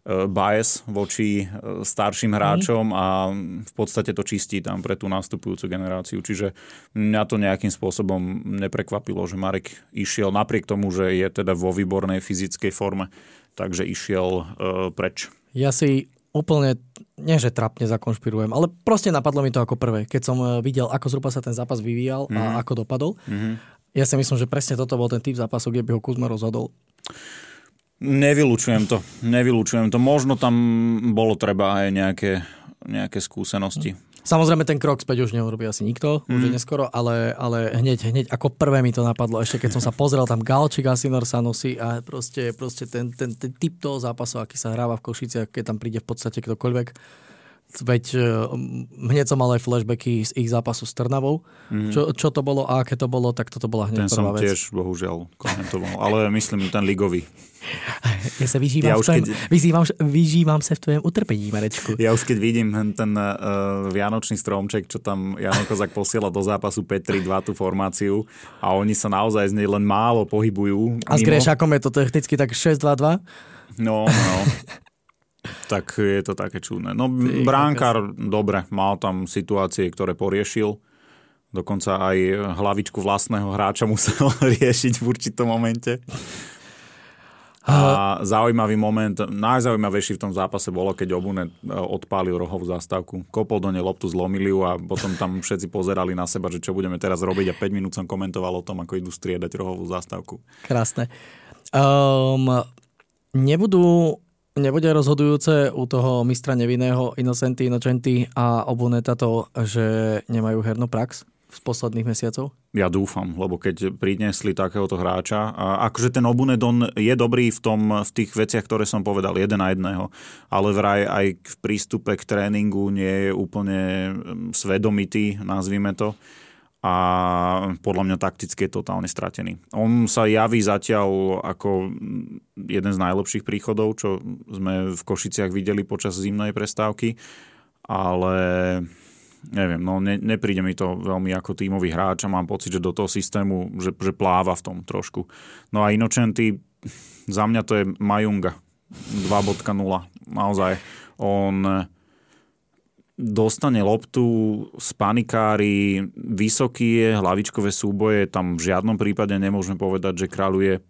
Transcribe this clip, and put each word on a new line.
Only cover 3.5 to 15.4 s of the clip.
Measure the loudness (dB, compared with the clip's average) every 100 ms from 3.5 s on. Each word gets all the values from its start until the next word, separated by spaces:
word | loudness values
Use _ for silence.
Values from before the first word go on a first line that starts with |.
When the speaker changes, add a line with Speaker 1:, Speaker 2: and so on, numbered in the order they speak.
| -10
Speaker 1:
v | -12
podstate | -6 -4 -2 -4
to | -4
čistí | -4 -4 -4 -6
tam | -6 -8
pre | -6
tú | -6 -4
nastupujúcu | -4 -4 -8 -8 -8
generáciu. | -6 -6 -6 -6 -6 -10
Čiže | -6 -4 -4 -6 -20 -20 _
mňa | -2 0 2
to | 2 2
nejakým | 2 2 -2
spôsobom | -2 -4 -2 -2 -2 -2 -6
neprekvapilo, | -6 -6 -4 -4 -4 -6 -4 -6
že | -6
Marek | -4 -4 -4 -8 -20 _
išiel | -6 -4 0 0
napriek | 2 0 -2
tomu, | -2 -2 0
že | 0 2
je | 2 0
teda | -2 0
vo | 0 0
výbornej | 0 0 0 0 -4
fyzickej | -4 -6 -6 -4 -4
forme, | -2 -4 -4 -8 -12 -20 -20 _
takže | -10 -6 -4
išiel, | -4 -6 -4 -2 0
e, | -2 -6 -6 -4 -2 -4
preč. | -4 -6 -6 -14 _